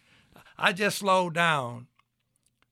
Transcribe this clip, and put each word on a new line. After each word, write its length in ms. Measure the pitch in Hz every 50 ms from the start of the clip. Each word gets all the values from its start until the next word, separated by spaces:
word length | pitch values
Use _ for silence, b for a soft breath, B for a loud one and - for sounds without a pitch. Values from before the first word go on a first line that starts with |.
| b b b b b b b b b b b -
I 140 | 160 202 202
just 260 | 180 214 202 - -
slowed 360 | 208 190 185 185 180 180 151
down 520 | 170 170 165 156 139 127 120 120 117 123 - _ _ _ _ _ _ _ _ _ _ _ _ _ _ _ _